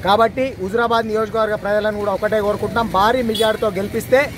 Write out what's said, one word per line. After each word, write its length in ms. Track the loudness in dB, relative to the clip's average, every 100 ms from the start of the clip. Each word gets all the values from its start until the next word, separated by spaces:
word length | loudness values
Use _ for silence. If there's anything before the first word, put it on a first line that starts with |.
| 4
కాబట్టి 500 | 4 4 2 -4 -4
హుజూరాబాద్ 460 | -4 0 2 0 0
నియోజకవర్గ 480 | -2 -2 0 0 -2
ప్రజలను 440 | 0 0 0 -2
కూడా 120 | -2
ఒకటే 300 | -2 0 0
కోరుకుంటున్నాం, 500 | 0 -2 -2 -2 0
భారీ 300 | 2 2 2
మెజారిటీతో 480 | 0 0 0 0 -2
గెలిపిస్తే 600 | -2 -4 -6 2 2 2